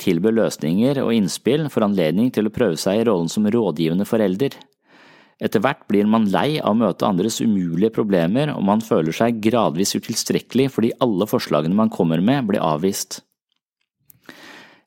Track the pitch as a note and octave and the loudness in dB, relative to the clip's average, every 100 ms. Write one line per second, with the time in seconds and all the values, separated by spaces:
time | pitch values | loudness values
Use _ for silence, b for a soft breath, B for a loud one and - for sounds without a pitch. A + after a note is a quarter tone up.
0 | - E2+ G#2 A2+ F2 - D2 F2+ B2 C#3 | 0 0 2 2 0 -2 -2 0 0 0
1 | A2+ A#2 F#2 - - C#3+ D3+ - G#2 G2+ | 0 0 0 -2 -2 0 -2 0 0 2
2 | D#2 F2 B2+ A#2+ G#2+ - A#2 D#2+ - G2+ | 0 2 0 0 -2 0 0 0 0 0
3 | A2+ F#2+ E2 - G#2 A#2 G#2 D#2 D#2+ F2 | 2 0 -2 -2 0 0 0 -2 -2 -2
4 | G2+ A#2 G#2 F#2 C3+ - - b b b | 0 0 0 0 -4 -6 -18 b b b
5 | b b b b D#3 G#2+ B2 C3+ - - | b b b b -2 0 0 -2 -2 0
6 | G#2 A2+ G#2 F#2 C3+ D3+ - G#2+ A2 E2 | 2 2 2 0 0 -2 0 2 2 0
7 | B2 F#2 A2 A2+ A#2+ G2+ F2+ E2 A2 A2+ | 0 0 0 0 0 0 0 0 0 0
8 | A2 F#2+ E2+ A#2 D3 G2 G2 G#2+ A2 A2 | 0 2 2 0 -2 -2 0 0 2 0
9 | D#2+ D#2+ A2+ A#2 G#2+ A#2+ F#2+ D2+ G2+ - | 0 0 0 0 0 2 2 0 -2 -2
10 | - A#2 - G3+ - A#2 C3+ - A#2 - | -4 -6 -2 -2 -2 -2 0 0 -2 0
11 | C3 F#2 G#2+ B2 - D2+ D#2 G2 A2 - | 0 0 0 -2 0 0 2 2 2 2
12 | F2 D#2+ G2 C#3 A2+ G2+ E2+ D2+ F#2 G2+ | 0 2 2 0 0 0 0 0 -2 -4
13 | - - - _ _ _ _ _ _ _ | -8 -14 -18 _ _ _ _ _ _ _
14 | _ _ B B B B B B | _ _ B B B B B B